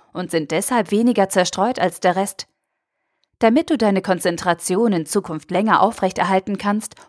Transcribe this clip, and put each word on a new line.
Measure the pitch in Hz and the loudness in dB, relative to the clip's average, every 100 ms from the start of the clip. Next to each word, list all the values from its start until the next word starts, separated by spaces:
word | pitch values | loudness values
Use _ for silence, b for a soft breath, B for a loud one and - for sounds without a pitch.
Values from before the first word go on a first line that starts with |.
| b | b
und | - 180 | -10 -4
sind | 170 151 | -4 -2
deshalb | 165 - 247 208 | -2 0 -2 0
weniger | 202 240 202 190 | 2 2 2 2
zerstreut | 196 180 - 208 254 | 2 0 0 -2 0
als | 180 - | -2 0
der | 185 175 | 0 0
Rest. | 196 - - _ _ _ _ _ _ _ _ - | -2 -6 -16 _ _ _ _ _ _ _ _ 0
Damit | 226 247 330 | 2 4 2
du | 294 | 2
deine | 214 190 | 2 2
Konzentration | 185 180 185 170 180 170 - 185 233 | 0 0 -2 -2 -2 -2 -2 0 2
in | 180 156 | 0 -2
Zukunft | 202 190 156 - | -4 -4 -8 -4
länger | 180 220 175 | -2 2 4
aufrechterhalten | 190 - 190 185 190 190 190 196 | 2 0 -4 -2 0 0 0 -4
kannst | 202 208 - B | -2 -2 -4 B